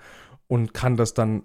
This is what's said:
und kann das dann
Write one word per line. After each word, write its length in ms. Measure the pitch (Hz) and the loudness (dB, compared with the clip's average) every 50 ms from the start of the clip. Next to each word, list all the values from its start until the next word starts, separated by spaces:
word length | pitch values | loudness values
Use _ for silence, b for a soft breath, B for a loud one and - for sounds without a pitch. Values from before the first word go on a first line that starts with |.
| B B B B B B B B _ - | B B B B B B B B _ -2
und 260 | 123 117 113 110 - | 0 0 0 -2 -4
kann 220 | - 127 127 123 | -2 0 0 2
das 180 | 113 117 107 - | 2 0 0 0
dann 280 | - 113 110 110 104 - | 0 0 0 -2 -4 -4